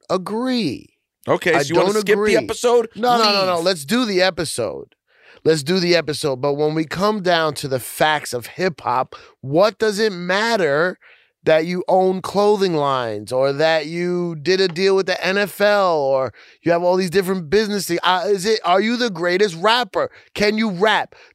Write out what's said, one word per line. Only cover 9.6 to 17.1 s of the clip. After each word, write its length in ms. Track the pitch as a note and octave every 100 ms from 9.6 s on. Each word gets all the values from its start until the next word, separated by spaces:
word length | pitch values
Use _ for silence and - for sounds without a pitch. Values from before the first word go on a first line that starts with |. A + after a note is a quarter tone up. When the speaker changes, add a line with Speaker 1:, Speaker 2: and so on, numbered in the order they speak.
| G#3+ -
Speaker 1:
does 220 | A3 G3+
it 120 | A3
matter 840 | F3 F3 G3 A3+ A3+ D#3+ C#3+ F3+ - _ - _ _
that 220 | - D#3+ E3
you 180 | F3+ -
own 340 | F#3 F#3 F#3+
clothing 540 | - F#3+ G#3 G#3 F#3+ D#3
lines 560 | C#3+ C3 A#2 G#2 G#2
or 200 | B2+ C#3
that 360 | C#3 D#3+ D#3+ D3+
you 480 | E3+ F3 F3+ F3 D#3+
did 260 | C#3+ F#3+
a 60 | F#3+
deal 280 | E3 F#3+ F#3+
with 120 | F#3+
the 180 | F3+ F3
N 140 | G3
F 200 | G3+ -
L 380 | G#3 G#3 F#3 D#3+
or 340 | C3+ C3+ B2+ - - _
you 100 | D#3
have 120 | E3+
all 120 | F3+ F#3
these 140 |
different 400 | F#3